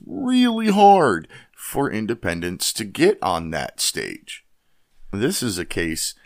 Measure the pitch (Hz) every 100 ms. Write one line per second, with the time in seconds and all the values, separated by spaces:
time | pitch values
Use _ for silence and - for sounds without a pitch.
0 | - - 254 254 247 226 220 196 202 190
1 | 139 85 - - - - - 139 143 107
2 | 107 117 95 85 87 90 - - 104 98
3 | 180 - 92 82 82 78 64 - - -
4 | 50 - - - _ _ _ _ _ -
5 | - 98 135 196 123 90 85 98 82 80
6 | - -